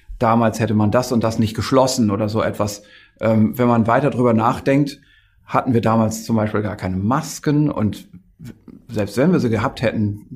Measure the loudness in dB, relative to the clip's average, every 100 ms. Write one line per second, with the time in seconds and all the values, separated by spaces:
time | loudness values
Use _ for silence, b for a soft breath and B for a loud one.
0 | B -2 2 2 2 0 0 2 2 2
1 | 0 0 0 0 -2 -2 0 2 2 2
2 | 0 0 -2 -2 -2 -2 -4 -6 B B
3 | B B 0 4 2 2 2 4 4 2
4 | 2 2 2 2 2 0 0 2 0 -4
5 | b b b b -4 -2 0 0 2 2
6 | 0 -2 -4 -2 0 -2 -4 -6 -6 -4
7 | -2 -2 -4 -8 -2 0 0 0 -2 -4
8 | -16 -20 _ _ -20 -20 -20 -20 _ -6
9 | -4 0 2 2 2 0 -2 -2 -4 0
10 | -2 -4 -12